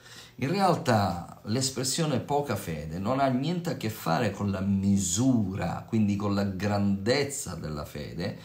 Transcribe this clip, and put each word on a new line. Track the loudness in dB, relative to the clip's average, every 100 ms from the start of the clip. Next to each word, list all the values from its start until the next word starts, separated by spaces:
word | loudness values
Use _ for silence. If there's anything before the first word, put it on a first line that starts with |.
| -20 -20 -20 -6
In | -2
realtà | 2 4 4 4 4 2 0 -8 -12
l'espressione | -4 -2 0 -2 -2 0 0 0
poca | 0 0 0 -2
fede | -4 -6 -6 -4
non | -2 2
ha | 2
niente | 2 0 -2 -2
a | -4
che | -4
fare | -4 -2 0 0
con | 0 -2
la | 0
misura, | 2 2 4 4 2 2 4 4 2 -2 -4 -4 -2
quindi | 2 2 2
con | 0
la | 0
grandezza | 0 -2 0 2 2 2 2 2 0 -4 -8
della | -8 -8 -8 -8
fede, | -10 -10 -6 -6 -6